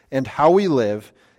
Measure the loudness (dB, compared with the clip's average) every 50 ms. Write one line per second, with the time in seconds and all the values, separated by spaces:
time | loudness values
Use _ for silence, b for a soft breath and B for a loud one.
0 | b b -6 -6 -6 -6 -2 0 2 4 4 4 2 0 0 -2 -2 -2 -4 -8
1 | -10 -16 _ b b b b